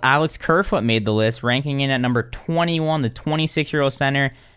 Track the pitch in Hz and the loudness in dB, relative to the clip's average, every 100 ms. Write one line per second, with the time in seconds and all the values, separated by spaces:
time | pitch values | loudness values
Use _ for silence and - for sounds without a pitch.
0 | 131 143 156 - - 165 202 - 117 113 | 2 2 2 -2 0 2 2 0 2 0
1 | 107 107 110 117 120 127 143 139 135 131 | 2 2 2 0 -2 -2 -2 -2 0 0
2 | 123 123 113 - - 165 170 165 156 156 | 0 0 -2 -8 -4 -2 0 0 0 0
3 | 117 - - 156 156 - 147 151 139 - | -2 -4 -4 -2 -2 -2 -2 0 0 0
4 | 135 139 135 - - | 0 0 -2 -4 -20